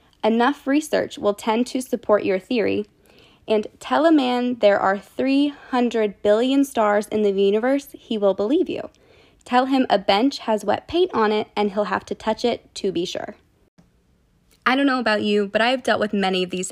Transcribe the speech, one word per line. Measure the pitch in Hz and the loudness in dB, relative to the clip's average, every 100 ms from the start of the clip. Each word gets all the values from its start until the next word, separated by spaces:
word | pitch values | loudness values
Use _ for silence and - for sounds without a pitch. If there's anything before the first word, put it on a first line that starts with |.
| _ _ | _ _
Enough | 220 226 247 285 269 | 0 2 2 0 -2
research | 285 302 190 - - | -2 0 -2 -2 -4
will | 202 | -2
tend | 202 - 226 247 | -2 -2 -2 -2
to | 262 | -4
support | - 220 - 208 | -6 -4 2 2
your | 196 190 | 2 -2
theory. | - 247 196 196 208 _ _ _ - _ - | -2 -2 0 -2 -6 _ _ _ -20 _ -2
And | 220 - - | -2 -2 -10
tell | - 254 330 | -2 2 4
a | |
man | 302 254 247 247 240 | 4 2 0 -2 2
there | 208 196 | 2 4
are | 190 202 | 2 -2
three | - - 262 277 294 | -4 -4 0 2 0
hundred | 285 - 254 240 226 208 - | -4 -4 -2 0 0 -2 0
billion | 208 214 254 277 | 2 2 4 2
stars | 277 240 208 208 214 | 2 0 2 2 0
in | 214 | 0
the | 208 | 0
universe, | 196 196 208 247 285 - | 2 2 2 0 -2 -4
he | - - 220 | -16 -8 0
will | 202 | 0
believe | 190 208 320 311 | 0 0 0 0
you. | - - _ _ _ _ _ | -6 -10 _ _ _ _ _
Tell | - 247 262 | -2 0 2
him | 269 254 | 0 2
a | 202 | 2
bench | 196 196 269 - | 2 2 2 -2
has | - 214 | -2 -2
wet | 196 - - | -2 -4 -2
paint | 339 370 | -2 0
on | 233 214 | 0 0
it | 214 - | 0 -4
and | - 208 | -2 -2
he'll | 202 | -2
have | 202 196 - | -2 -4 -6
to | 196 | -6
touch | 220 220 240 | -4 -2 -2
it | - - - | -4 -8 -8
to | 196 | -4
be | 170 | -4
sure. | 180 - - - _ _ _ _ _ _ _ _ _ _ _ _ 226 | -4 -8 -10 -14 _ _ _ _ _ _ _ _ _ _ _ _ -2
I | 262 | 0
don't | 277 | 0
know | 254 | 0
about | 220 214 | -2 -2
you, | 214 208 202 | 0 0 0
but | 214 | 0
I've | 233 254 | 0 -2
dealt | 240 208 | 0 0
with | 208 | 0
many | 202 190 185 | -2 0 -2
of | 180 | -4
these | 185 185 | -6 -8